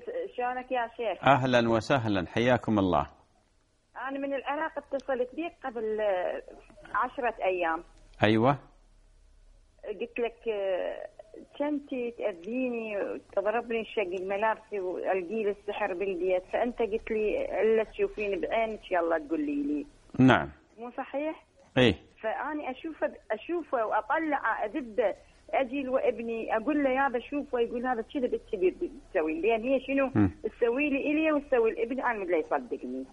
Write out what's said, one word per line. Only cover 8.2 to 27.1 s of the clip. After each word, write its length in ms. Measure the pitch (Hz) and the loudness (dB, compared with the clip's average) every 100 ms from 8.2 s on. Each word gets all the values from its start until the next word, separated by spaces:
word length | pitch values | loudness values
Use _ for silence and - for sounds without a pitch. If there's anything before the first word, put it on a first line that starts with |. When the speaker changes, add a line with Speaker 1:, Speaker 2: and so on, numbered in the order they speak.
Speaker 2:
أيوة. 340 | 104 110 120 139 - - _ _ - _ _ _ - - _ _ - 196 | 4 4 4 2 -4 -20 _ _ -20 _ _ _ -20 -20 _ _ -10 -8
Speaker 1:
قلت 200 | 233 - | -6 -2
لك، 280 | 233 226 226 | -4 -4 -4
آه، 600 | 208 196 180 180 - - - - - - - | -2 0 0 -2 -6 -10 -14 -20 -18 -12 -4
كنتي 540 | 294 294 285 262 240 | -2 -2 -4 -4 -4
تأذيني 840 | 233 208 170 180 247 254 233 220 202 | -2 -4 -4 -4 -2 -2 -2 -4 -4
وتضربني 880 | 190 107 - - 196 226 240 226 220 | -4 -6 -6 -2 0 0 0 -4 -2
شق 360 | - 185 190 | -2 -2 -2
ملابسي 580 | 185 196 220 214 - 208 | -2 0 0 0 -4 -6
وألقي 640 | 185 170 - 190 170 220 | -4 -2 0 0 0 -2
لي 80 | 202 | -2
السحر 420 | 202 - 202 202 | -2 -4 -4 -2
بالبيت، 500 | 175 196 180 185 180 - | -2 -2 0 2 0 0
فأنت 260 | - 240 - | 0 0 0
قلت 320 | 226 220 - | -2 -2 -2
لي: 500 | 220 214 - - 170 | 0 0 0 -2 2
"إلا 220 | 220 220 | 4 4
تشوفيني 520 | 214 - 196 208 208 185 | 2 0 -2 -2 -4 -2
بعينك 560 | - 220 226 214 - | -2 0 -2 -4 -2
يلا 260 | 180 165 165 | 0 2 0
تقولي 460 | 147 160 147 143 | 0 -2 0 -2
لي". 220 | 143 147 143 - - - | 0 -2 -4 -12 -4 4
Speaker 2:
نعم. 320 | 131 101 71 - _ - | 6 6 2 -8 _ -16
Speaker 1:
مو 140 | 240 254 | -12 -10
صحيح؟ 480 | 247 277 302 320 _ _ - 131 | -8 -4 -4 -6 _ _ -4 4
Speaker 2:
إيه. 180 | 123 - - - | 4 4 -4 -10
Speaker 1:
فأني 500 | 220 202 269 302 262 | -6 -4 -4 -6 -6
أشوفه، 420 | 254 330 302 302 - - | -8 -10 -4 -4 -4 -6
أشوفه 540 | 220 - 349 - 254 214 | -6 -4 -6 -2 0 0
وأطلعه، 800 | 214 - 311 320 277 226 214 214 | 0 0 0 0 0 0 -2 -2
أذبه، 500 | 302 240 208 208 - - - - | -4 -4 0 0 0 -10 -20 -4
أجي 380 | - 262 277 254 | -2 0 -2 0
وابني 680 | 254 - 214 233 226 - 226 | 0 2 0 -2 -6 -2 -2
أقول 260 | 226 302 | 2 2
له: 60 | 277 | 2
"يابا 300 | 254 277 | 2 2